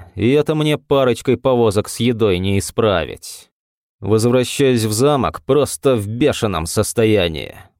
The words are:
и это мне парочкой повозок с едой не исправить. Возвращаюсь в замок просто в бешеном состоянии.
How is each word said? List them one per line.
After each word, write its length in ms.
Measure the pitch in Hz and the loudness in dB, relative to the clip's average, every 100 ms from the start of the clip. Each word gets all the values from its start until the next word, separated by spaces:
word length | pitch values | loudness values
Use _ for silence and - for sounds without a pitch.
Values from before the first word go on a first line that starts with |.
| - - | -16 -2
и 160 | 110 | 2
это 240 | 147 147 156 | 2 0 0
мне 220 | 151 147 | 0 -2
парочкой 580 | - 139 131 117 - 120 | 0 2 2 0 0 0
повозок 540 | 135 123 113 104 - | 2 2 2 2 -4
с 100 | - | -2
едой 400 | 117 113 110 90 | -2 2 2 2
не 180 | 95 98 | 0 -2
исправить. 880 | - - 110 90 67 - - - - _ _ _ _ _ | -2 0 0 0 -4 -10 -16 -20 -20 _ _ _ _ _
Возвращаюсь 880 | 101 110 120 127 123 - 135 123 110 | -2 0 2 0 0 0 2 2 0
в 80 | |
замок 480 | 107 143 143 90 - - | 0 0 2 -2 -6 -2
просто 500 | 143 131 - 139 120 | 0 0 -2 0 0
в 120 | 101 | -2
бешеном 580 | 117 147 - 110 87 82 | 0 0 0 -2 -4 -4
состоянии. 920 | - 104 - 110 104 87 78 50 - - | -4 -2 0 2 2 0 -4 -12 -16 -20